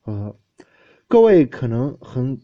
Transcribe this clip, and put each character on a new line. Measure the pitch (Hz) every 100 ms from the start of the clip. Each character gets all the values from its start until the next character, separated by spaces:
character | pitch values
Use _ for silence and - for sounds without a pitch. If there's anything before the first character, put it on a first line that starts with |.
呃， | - 104 104 - _ _ _ _ _ _ _
各 | 233
位 | 226 185 131
可 | - 120
能 | 113 139 -
很 | - 127 127 127